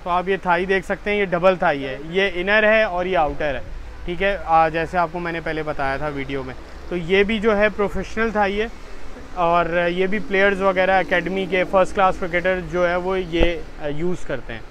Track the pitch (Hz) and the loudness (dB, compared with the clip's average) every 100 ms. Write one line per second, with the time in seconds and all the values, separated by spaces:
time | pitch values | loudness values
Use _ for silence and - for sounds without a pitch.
0 | - 180 180 196 180 170 190 190 - 196 | 0 -2 0 -2 2 0 2 0 0 -6
1 | - 208 196 175 180 185 175 147 135 135 | -2 -2 0 4 4 4 2 0 -4 -8
2 | 151 175 196 175 180 214 214 220 220 175 | -4 0 0 0 2 4 6 4 2 0
3 | 180 180 151 143 151 131 90 - - - | 0 2 2 0 -2 -4 -6 -10 -12 -10
4 | - 175 196 196 160 160 160 160 160 180 | -8 -2 0 -2 2 4 4 2 -2 0
5 | 170 165 175 165 160 156 151 147 139 139 | -2 -2 -4 -4 -4 -4 -4 -2 -2 -2
6 | 151 139 135 135 131 123 - - - 180 | -4 -4 -4 -6 -6 -10 -14 -14 -8 -6
7 | 165 190 202 226 214 208 214 202 196 196 | 0 2 2 2 2 4 2 2 -2 -2
8 | 185 - 226 214 202 202 220 - - - | -4 -2 -2 0 0 0 -4 -6 -12 -10
9 | - - - 180 170 170 165 175 175 175 | -8 -8 -10 -2 2 4 2 2 0 2
10 | 190 214 - 196 202 196 196 185 185 190 | 0 0 0 4 4 4 2 2 4 4
11 | 180 185 170 190 190 185 175 196 185 - | 4 0 0 -4 0 0 2 4 2 4
12 | 190 180 185 175 175 185 170 175 175 180 | 2 2 -2 0 0 0 -2 0 2 0
13 | 180 190 180 165 170 165 - - 151 147 | 0 -2 -2 2 2 2 -8 -8 -4 -2
14 | 170 170 - 143 120 113 107 | -2 -2 -2 -4 -6 -10 -12